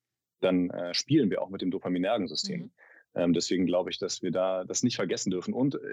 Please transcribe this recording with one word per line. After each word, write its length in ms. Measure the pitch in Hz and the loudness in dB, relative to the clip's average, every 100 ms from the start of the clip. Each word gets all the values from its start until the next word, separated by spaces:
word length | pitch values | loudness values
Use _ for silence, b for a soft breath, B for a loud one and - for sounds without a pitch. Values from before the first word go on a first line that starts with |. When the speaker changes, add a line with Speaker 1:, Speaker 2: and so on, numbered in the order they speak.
| _ _ _ _ | _ _ _ _
Speaker 1:
dann, 300 | 92 90 90 | 2 4 2
äh, 220 | - 87 | -2 -4
spielen 380 | 87 - 151 104 | -4 2 4 4
wir 100 | - | 0
auch 100 | 92 | -4
mit 120 | 98 | -4
dem 80 | 92 | -4
dopaminergen 560 | 95 92 90 92 117 85 | -2 -2 0 2 0 -2
System. 360 | 76 98 90 | -4 -6 -6
Speaker 2:
Mhm. 80 | - B B B _ | -8 B B B _
Speaker 1:
Ähm, 180 | - 87 | 0 2
deswegen 340 | 85 - 92 85 | 2 2 2 2
glaube 240 | 90 87 | 2 0
ich, 80 | - | -4
dass 240 | 95 - | -4 -4
wir 100 | 92 | -2
da 320 | 92 92 92 | 0 0 0
das 180 | 92 - | -2 0
nicht 140 | 120 - | 0 2
vergessen 340 | 95 92 98 | -2 -2 -2
dürfen. 240 | 92 104 | -2 -2
Und, 220 | 110 139 - | 0 0 0
äh, 20 | - | -6